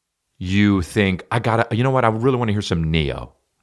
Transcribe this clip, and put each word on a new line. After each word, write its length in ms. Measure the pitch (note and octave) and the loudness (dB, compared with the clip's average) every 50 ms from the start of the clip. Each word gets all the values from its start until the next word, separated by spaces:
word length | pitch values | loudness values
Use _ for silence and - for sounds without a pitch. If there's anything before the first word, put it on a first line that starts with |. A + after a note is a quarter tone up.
| _ _ _ _ _ _ _ - | _ _ _ _ _ _ _ -10
you 440 | F#2 F2+ F#2+ G2+ G#2 G#2 G2+ F#2+ | -6 -2 0 2 4 4 4 2
think, 420 | F2 - - A2 G2+ F#2+ F#2 E2 - - | 0 -2 0 0 2 2 0 -2 -6 -4
"I 80 | A2+ A#2+ | -4 -4
gotta, 380 | G#2 A#2+ A2+ A2+ A2+ - A2 | -2 0 0 0 0 0 0
you 80 | G#2+ B2+ | -2 0
know 80 | C3+ | 0
what? 120 | C3 C3 A#2+ | 0 2 2
I 40 | A2+ | 2
really 300 | A2 A2+ A#2 C3+ B2+ A#2+ | 0 2 0 0 0 2
wanna 140 | A#2+ G#2+ | 0 0
hear 120 | G2+ G#2 G2+ | -2 -2 -2
some 260 | - - E2+ D#2+ D#2 | -2 -2 -2 0 0
Neo." 440 | D#2+ D#2+ D2+ C2+ B1+ C2 A#1+ - _ _ _ _ _ _ | 0 0 0 0 -4 -6 -10 -16 _ _ _ _ _ _